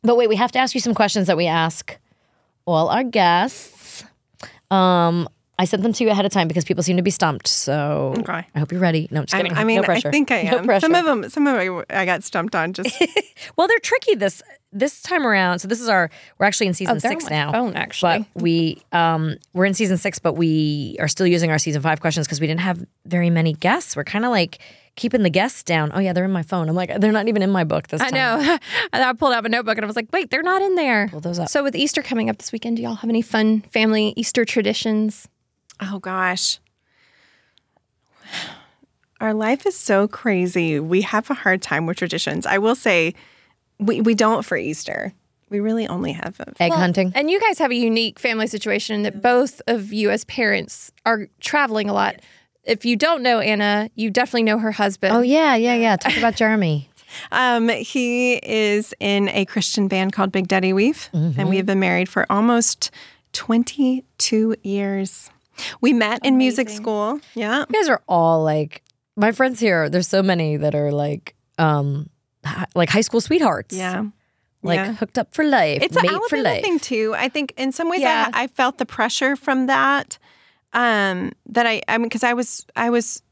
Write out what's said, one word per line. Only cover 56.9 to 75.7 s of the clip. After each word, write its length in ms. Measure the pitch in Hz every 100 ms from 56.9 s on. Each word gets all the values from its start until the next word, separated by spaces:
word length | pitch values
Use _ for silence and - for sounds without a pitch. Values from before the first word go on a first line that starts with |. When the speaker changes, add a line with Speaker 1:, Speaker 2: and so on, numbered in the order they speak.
Speaker 2:
<laughs> 40 | _ _ - -
Um, 380 | - 254 240 226
he 680 | 226 233 277 240 240 247 240
is 520 | - 220 214 208 220 -
in 300 | 202 202 202
a 160 | -
Christian 420 | 190 - - - 196
band 280 | 190 190
called 180 | 196 190
Big 160 | 190 185
Daddy 240 | 190 185
Weave, 380 | 190 226 311 -
and 220 | 170 160
Speaker 1:
Mm-hmm. 120 | 135 156
Speaker 2:
we 80 | 190
have 80 | 202
been 120 | 196
married 300 | 190 180 185
for 160 | - -
almost 580 | 196 226 240 226 - - - - _ _
twenty-two 1200 | - - 226 240 - 262 262 - _ - 220 220 220
years. 680 | 202 202 202 196 196 - - _ _ - - -
We 100 | 240
met 320 | 240 214 226
in 140 | 277 262
music 300 | 262 254 220
Speaker 3:
Amazing. 140 | 208
Speaker 2:
school. 380 | 226 214 208 294 -
Yeah. 320 | 233 214 254 -
Speaker 1:
You 60 | 427
guys 100 | 339
are 100 | 240 -
all, 340 | 175 165 165
like, 400 | 156 151 151 - _ _ _ -
my 140 | 214
friends 300 | 226 262 247
here, 300 | 226 175 151
there's 180 | 175 180
so 140 | 190
many 340 | 190 175 156 147
that 180 | 151
are, 160 | 147 147
like, 440 | 147 147 147 - _ _ -
um, 500 | 160 147 143 143 151 _ _ _ 147
hi-, 180 | - 185
like, 140 | - 170
high 140 | 202
school 180 | 226 233
sweethearts. 560 | - 339 262 151 - 185
Speaker 2:
Yeah. 280 | 185 185 214 _ _ _ _ _
Speaker 1:
Like, 140 | - 175
Speaker 2:
Yeah. 160 | 196
Speaker 1:
hooked 240 | 220 220 -
up 160 | -
for 100 | -
life, 380 | 302 269 156